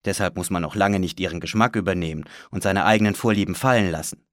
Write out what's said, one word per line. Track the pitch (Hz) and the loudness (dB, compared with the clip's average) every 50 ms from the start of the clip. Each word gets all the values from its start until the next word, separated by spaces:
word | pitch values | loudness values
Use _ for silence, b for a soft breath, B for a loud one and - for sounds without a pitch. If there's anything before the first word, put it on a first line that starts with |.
| _ | _
Deshalb | 101 95 - 104 90 85 | -4 -2 0 -2 -2 -2
muss | 92 90 - | -4 -4 -2
man | 95 87 | -2 -2
noch | 82 78 - | -2 -2 0
lange | 98 98 101 101 95 | 2 2 2 4 2
nicht | 92 85 - - | 0 -2 -4 -4
ihren | 92 87 80 85 | -6 -4 -4 -6
Geschmack | 85 82 - 107 113 123 - | -8 -4 0 0 0 2 2
übernehmen | 110 90 95 92 90 85 80 78 78 - B B B B B | -2 -2 0 -2 -2 -2 -4 -6 -8 -10 B B B B B
und | - 95 | -8 -2
seine | - 101 92 98 80 | 0 0 0 2 4
eigenen | 101 110 107 107 104 98 | 4 4 4 4 2 0
Vorlieben | - - 117 107 101 98 92 90 | 0 0 0 2 2 0 -2 -2
fallen | - - 131 127 117 101 90 | -2 2 2 4 4 2 0
lassen. | 80 78 80 - - _ _ _ | -2 -4 -6 -10 -12 _ _ _